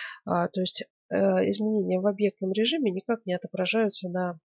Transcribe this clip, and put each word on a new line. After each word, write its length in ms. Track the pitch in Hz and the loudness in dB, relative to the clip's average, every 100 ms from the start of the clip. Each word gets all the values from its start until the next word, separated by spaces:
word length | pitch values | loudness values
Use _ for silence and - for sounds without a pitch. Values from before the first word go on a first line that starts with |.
| - - - | -12 -10 -2
А, 220 | 180 170 | 0 0
то 140 | 190 | -2
есть, 220 | 185 - - _ _ | -2 -2 -6 _ _
э, 60 | 190 196 185 190 | 0 2 2 2
изменения 500 | 214 214 214 180 185 | 2 0 0 0 0
в 80 | 196 | 0
объектном 460 | 196 202 - 190 | 2 0 0 -2
режиме 380 | 190 233 320 233 | 0 0 0 0
никак 340 | 185 - 226 185 | -2 -2 -4 -2
не 80 | 180 | -4
отображаются 760 | - - 180 220 214 - 180 | -4 -4 0 2 2 0 0
на, 300 | 180 180 165 _ | -2 -4 -6 _